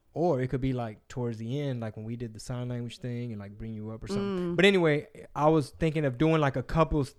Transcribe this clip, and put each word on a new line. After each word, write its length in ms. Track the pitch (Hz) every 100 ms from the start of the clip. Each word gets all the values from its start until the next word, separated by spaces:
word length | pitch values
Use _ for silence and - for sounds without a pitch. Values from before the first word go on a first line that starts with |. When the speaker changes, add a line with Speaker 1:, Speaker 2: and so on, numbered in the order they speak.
| _
Speaker 1:
or 280 | - 175 131
it 60 | 127
could 140 | 131
be, 120 | 131
like, 320 | 123 117 104 -
towards 300 | 135 120 110
the 220 | 113 139
end, 180 | 143 123
like, 160 | 110 110
when 80 | 110
we 100 | 117
did 180 | 120
the 60 | 110
sign 300 | - 123 123
language 280 | 123 120 -
thing 320 | 127 120 120
and, 80 | 107
like, 180 | 101 104
bring 160 | 113
you 180 | 110 107
up 120 | 113
or 40 | 110
something. 460 | 202 202 185 175
Speaker 2:
Mm. 20 | 175
Speaker 1:
But 100 | 196
anyway, 420 | 190 165 147 - - - -
I 120 | 151
was 200 | 160 131
thinking 340 | - 160 156 143
of 120 | 123
doing, 240 | 156 160
like, 140 | 143 -
a 80 |
couples 480 | - 165 160 156 131